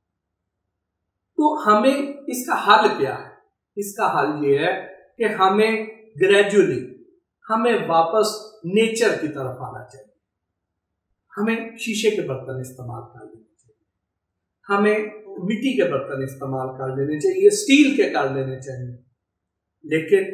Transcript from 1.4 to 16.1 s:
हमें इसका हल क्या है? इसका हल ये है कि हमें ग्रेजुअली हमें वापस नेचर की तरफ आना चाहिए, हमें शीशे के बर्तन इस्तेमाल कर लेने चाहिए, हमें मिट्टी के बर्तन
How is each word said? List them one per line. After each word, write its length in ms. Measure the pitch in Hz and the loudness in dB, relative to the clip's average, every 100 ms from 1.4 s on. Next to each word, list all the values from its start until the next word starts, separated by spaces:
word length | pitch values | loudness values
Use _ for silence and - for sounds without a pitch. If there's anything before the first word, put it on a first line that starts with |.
| 302 302 | 0 2
हमें 640 | 214 214 262 285 285 - - | 2 4 4 2 -2 -8 -10
इसका 260 | - - - | -8 -4 -2
हल 260 | 202 220 214 | 4 4 4
क्या 240 | - 131 | 0 -4
है? 180 | - - - _ _ _ 202 | -6 -12 -20 _ _ _ -10
इसका 300 | 202 - 180 | -8 -4 -2
हल 340 | 156 147 151 | 0 -2 0
ये 140 | 139 139 | 0 2
है 140 | 170 185 - - _ - | 0 -2 -8 -18 _ -4
कि 60 | 214 | -4
हमें 520 | 196 190 208 220 220 - - - 151 | 2 2 4 2 0 -6 -14 -14 -2
ग्रेजुअली 600 | 190 202 202 208 160 131 - - - _ _ _ - | 4 4 6 4 4 2 -6 -14 -20 _ _ _ -4
हमें 420 | 226 240 202 165 | 0 2 0 2
वापस 440 | 165 160 220 202 - - - 170 | 2 2 2 0 -2 -14 -14 -2
नेचर 500 | 208 220 226 214 160 | 2 2 2 0 0
की 120 | 151 | -4
तरफ 340 | 143 127 - | -6 -8 -10
आना 220 | 117 113 | -12 -14
चाहिए, 220 | - - - _ _ _ _ _ _ _ _ _ _ _ _ | -18 -20 -20 _ _ _ _ _ _ _ _ _ _ _ _
हमें 440 | - 220 226 - - | -4 -2 -2 -6 -10
शीशे 320 | 233 208 220 | -6 -2 0
के 120 | 185 | 0
बर्तन 360 | 139 123 - 127 | -2 -6 -8 -10
इस्तेमाल 420 | 123 - 117 117 | -12 -14 -14 -14
कर 200 | - - | -16 -20
लेने 200 | - - _ _ | -20 -20 _ _
चाहिए, 200 | _ _ _ _ _ _ _ _ _ _ - | _ _ _ _ _ _ _ _ _ _ -4
हमें 300 | 202 208 214 - - - - | 0 2 0 -2 -10 -16 -8
मिट्टी 280 | 185 233 269 208 | -6 -2 -2 0
के 80 | 175 | 0
बर्तन 320 | 135 - | 0 -4